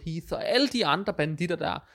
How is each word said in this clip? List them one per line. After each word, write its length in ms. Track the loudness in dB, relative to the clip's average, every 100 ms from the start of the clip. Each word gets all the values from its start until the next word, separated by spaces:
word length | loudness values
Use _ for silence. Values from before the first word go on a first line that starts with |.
| -6
Heath 200 | -6 -4
og 160 | -4 0
alle 200 | 2 2
de 180 | 2 2
andre 260 | 2 0
banditter 420 | 0 -2 0 -2 0
der, 260 | -2 -4 -8